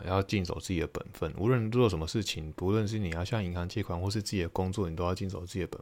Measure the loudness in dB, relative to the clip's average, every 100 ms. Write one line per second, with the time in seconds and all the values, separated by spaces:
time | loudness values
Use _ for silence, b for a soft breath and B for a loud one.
0 | 0 2 2 0 0 -4 0 0 0 -4
1 | -8 -4 -4 0 2 2 2 4 4 4
2 | 0 0 -2 -4 -6 -2 2 2 2 0
3 | -2 -2 0 0 0 -2 -2 -2 -2 -2
4 | 0 0 0 0 0 0 0 0 -2 0
5 | 0 0 -2 -4 -6 -4 -4 -6